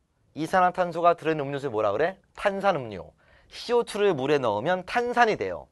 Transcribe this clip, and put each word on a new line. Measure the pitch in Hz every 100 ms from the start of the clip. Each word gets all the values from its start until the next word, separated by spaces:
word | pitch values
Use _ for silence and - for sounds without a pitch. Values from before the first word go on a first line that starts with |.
| _ _ _
이산화탄소가 | - 156 190 180 180 180 165 170 165
들어있는 | 151 156 139
음료수에 | 143 135
뭐라 | 107 107
그래? | 101 160 190 _ -
탄산음료. | 208 196 196 165 120 98 78 _ _ _ _
씨오 | - - 240
투를 | 233 208 202
물에 | 156 135 147
넣으면 | 123 104 135 185 180
탄산이 | 240 240 240 233 165
돼요. | 95 82 69